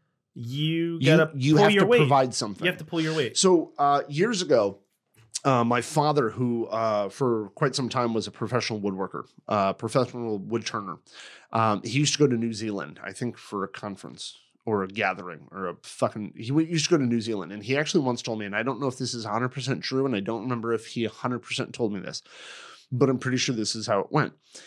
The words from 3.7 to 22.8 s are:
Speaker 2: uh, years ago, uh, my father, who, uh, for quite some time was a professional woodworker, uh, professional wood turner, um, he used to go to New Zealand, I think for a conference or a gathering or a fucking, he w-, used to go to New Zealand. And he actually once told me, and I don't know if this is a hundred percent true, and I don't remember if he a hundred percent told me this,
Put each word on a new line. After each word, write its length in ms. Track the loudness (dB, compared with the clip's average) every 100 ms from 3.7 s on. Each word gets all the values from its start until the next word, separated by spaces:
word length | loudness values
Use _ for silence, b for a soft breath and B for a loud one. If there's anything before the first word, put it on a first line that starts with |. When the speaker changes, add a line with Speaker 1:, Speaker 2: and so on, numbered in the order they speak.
| 2
Speaker 2:
uh, 240 | 4 4 2
years 360 | 0 0 0
ago, 340 | 4 4 4 -2 _ _ _ _ _ -2
uh, 200 | 4 4
my 180 | 4 2
father, 480 | 0 0 2 2 2
who, 380 | 0 0 0 -2
uh, 420 | -2 0 0 -2
for 400 | 0 0 0 -2 -2
quite 180 | -2
some 160 | 0 -2
time 240 | -2 0
was 140 | -2 -4
a 40 |
professional 480 | -6 -4 -2 -2 -2
woodworker, 440 | -2 -4 -6 -8 -14 _ -2
uh, 260 | 2 2
professional 640 | 0 -2 0 0 -2 -6 -6
wood 260 | -4 -4 -4
turner, 300 | -6 -8 -12 B B B B B
um, 300 | 0 2 0
he 140 | 0 0
used 160 | 0
to 60 | 4
go 80 | 4
to 80 | 4
New 160 | -2
Zealand, 460 | -4 -6 -6 -8 -12
I 100 | -14
think 220 | -8 -8 -8
for 260 | -8 -6
a 40 | -6
conference 720 | -8 -12 -10 -14 -14 -16 -16 _ _ -2
or 180 | -2
a 40 | -2
gathering 600 | -2 -2 -2 -8 -14 -14
or 180 | -8 -8
a 60 | -8
fucking, 520 | -14 -4 -4 -2 -10 -10
he 140 | -2
w-, 180 | 0 0
used 180 | -2 2
to 60 |
go 60 | 2
to 60 | 2
New 160 | 0
Zealand. 300 | 0 -4 -6
And 120 | -8
he 120 | -2 -2
actually 260 | 0 0
once 180 | 0 -2
told 160 | -4 -6
me, 80 | -4
and 100 | -4
I 60 |
don't 160 | -4 -4
know 60 | -4
if 100 | -4
this 140 | -6 -6
is 100 | -4
a 40 |
hundred 200 | -2 -2
percent 320 | -4 -4 -4
true, 240 | -2 -2 0
and 100 | 0
I 40 |
don't 240 | -2 -4
remember 280 | -4 -4 -2
if 120 | -4 -4
he 180 | -4 -4
a 40 |
hundred 300 | -4 -6 -6
percent 340 | -6 -8 -8
told 200 | -4 -4
me 60 | -4
this, 220 | -8 -12 B B B B B B